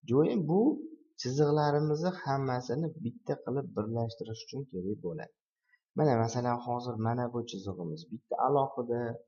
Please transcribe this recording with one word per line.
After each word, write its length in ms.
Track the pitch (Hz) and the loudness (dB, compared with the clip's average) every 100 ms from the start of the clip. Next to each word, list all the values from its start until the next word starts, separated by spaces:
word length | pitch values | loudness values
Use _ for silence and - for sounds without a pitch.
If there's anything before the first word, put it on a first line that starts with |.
Join 340 | 143 127 160 233 151 | 2 4 4 2 2
bu 140 | 185 262 302 - - _ - | 4 4 2 -8 -16 _ -8
chiziqlarimizni 920 | 127 139 147 151 147 147 151 151 175 185 | -2 4 4 6 4 4 2 2 0 -2
hammasini 680 | 143 139 131 123 - 127 165 160 | -2 0 0 -2 -2 -2 -2 -4
bitta 380 | 120 - - | -8 -6 -4
qilib 320 | 147 - 127 98 | -4 -2 -4 -2
birlashtirish 680 | - 107 117 113 - 110 110 | -4 -2 -2 -2 -4 -10 -10
uchun 200 | - 135 | -8 -10
kerak 340 | 139 92 92 104 | -8 -6 -4 -4
bo'ladi. 320 | 90 78 - _ _ _ _ _ _ - | -6 -8 -10 _ _ _ _ _ _ 2
Mana, 160 | 151 117 | 4 4
masalan, 400 | 113 123 120 120 | 2 0 0 0
hozir 360 | 127 120 123 | -2 -4 -2
mana 300 | 110 113 123 120 | -2 0 0 0
bu 100 | 120 117 | -2 -6
chizig'imiz 560 | 98 95 90 85 78 87 | -8 -8 -6 -6 -8 -10
bitta 260 | 113 _ - | -14 _ 0
alohida 640 | 127 143 135 - 120 120 117 120 | 4 4 2 -2 -2 -2 -2 -6